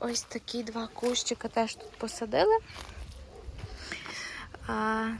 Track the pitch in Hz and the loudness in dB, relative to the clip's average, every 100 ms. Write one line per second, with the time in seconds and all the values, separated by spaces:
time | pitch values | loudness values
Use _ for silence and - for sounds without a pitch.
0 | 240 233 - 233 - 240 226 226 226 - | -2 -2 -2 -8 -6 -6 -4 -4 -6 0
1 | 240 247 - 233 226 - 226 - - - | 2 2 2 0 0 2 2 0 -12 -6
2 | 226 - 226 247 381 440 - - - - | -6 -2 2 6 8 8 4 -12 -10 -10
3 | - - - - - - - - - - | -10 -12 -14 -12 -12 -10 -10 -10 -8 -8
4 | - - - - - - - 220 214 220 | -8 -8 -8 -8 -12 -10 -2 2 4 4
5 | 220 226 | 2 0